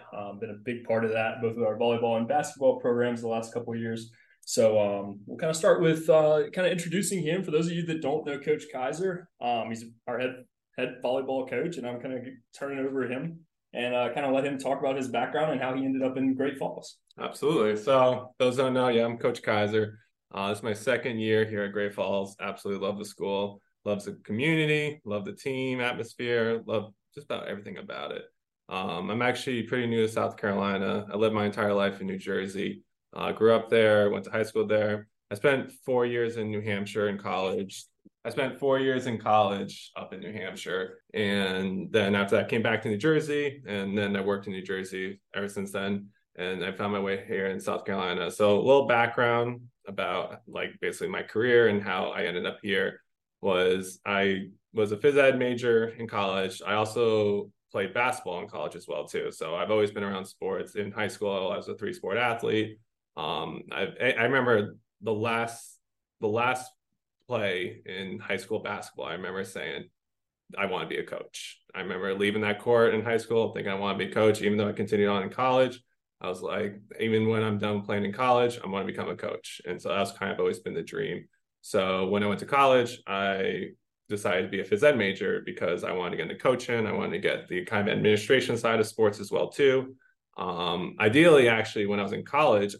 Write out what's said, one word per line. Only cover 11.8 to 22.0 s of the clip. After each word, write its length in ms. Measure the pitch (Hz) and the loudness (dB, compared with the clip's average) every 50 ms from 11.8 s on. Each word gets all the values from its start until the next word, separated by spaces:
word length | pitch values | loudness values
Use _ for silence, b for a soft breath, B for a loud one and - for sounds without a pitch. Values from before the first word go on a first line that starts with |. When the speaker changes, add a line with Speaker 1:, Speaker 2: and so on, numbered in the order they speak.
| 117 | -8
Speaker 1:
I'm 160 | 123 120 120 | -8 -8 -8
kinda 200 | 147 131 131 120 117 135 - - _ _ - | -8 -8 -8 -8 -8 -12 -14 -18 _ _ -14
turning 240 | - 143 139 139 135 | -10 -8 -6 -4 -4
it 80 | 135 | -4
over 220 | 139 135 135 123 117 | -2 -2 -2 -2 -2
to 40 | |
him 320 | 123 131 156 170 165 - - _ _ _ _ _ | -2 -4 -6 -6 -10 -12 -18 _ _ _ _ _
and, 200 | - 120 120 123 | -6 -4 -2 0
uh, 220 | 123 123 123 120 - | 0 0 0 0 -2
kinda 160 | 147 143 131 | -2 0 2
let 160 | 131 135 139 | 2 2 0
him 100 | 139 143 | 0 -2
talk 220 | 131 - 127 135 135 | -4 -2 -2 -2 0
about 160 | 143 135 135 | 0 0 0
his 140 | 139 123 117 | -2 -2 -2
background 420 | 113 120 127 123 151 151 156 156 | -2 -2 0 0 0 0 0 0
and 100 | 139 127 | 0 0
how 140 | 127 131 131 | -2 -2 -2
he 100 | 135 135 | -2 0
ended 200 | 135 135 131 131 | 0 0 0 0
up 120 | 131 131 | 0 0
in 180 | 135 135 135 131 | 0 0 2 2
Great 240 | 131 135 139 135 131 | 2 0 -2 -2 -4
Falls. 400 | - - - - - - - _ _ _ _ - | -6 -6 -6 -10 -14 -16 -18 _ _ _ _ -8
Speaker 2:
Absolutely. 560 | 123 120 - - 135 147 165 135 107 107 104 | -8 -6 -4 -2 0 2 4 4 4 2 2
So, 600 | 107 - 139 135 131 127 127 127 123 - - - - | 2 4 4 6 8 8 6 4 2 -4 -8 -2 2
those 180 | 127 127 117 | 2 2 4
don't 160 | 135 131 131 | 2 2 2
know, 140 | 127 127 127 | 2 2 4
yeah, 180 | 127 117 117 117 | 4 4 4 2
I'm 140 | 120 120 117 | 2 0 0
Coach 240 | - 123 120 - | 0 0 0 0
Kaiser. 560 | - 120 110 104 104 101 107 110 107 107 b b b b b _ _ _ | 0 0 2 2 2 2 2 2 0 0 b b b b b _ _ _
Uh, 200 | - 98 98 101 | -6 -4 -2 -2
this 80 | 104 104 | -2 -2
is 40 | |
my 120 | - 113 101 | -2 -4 -4
second 440 | 104 - 135 123 117 - 127 113 110 | -2 0 0 0 0 0 -2 -2 0
year 260 | 110 110 107 110 110 | 2 4 4 4 4
here 200 | 107 107 104 101 | 2 0 -2 -4
at 80 | 101 | -2
Great 200 | 101 104 101 101 | -2 -2 -2 -2
Falls. 440 | 101 104 | -2 -2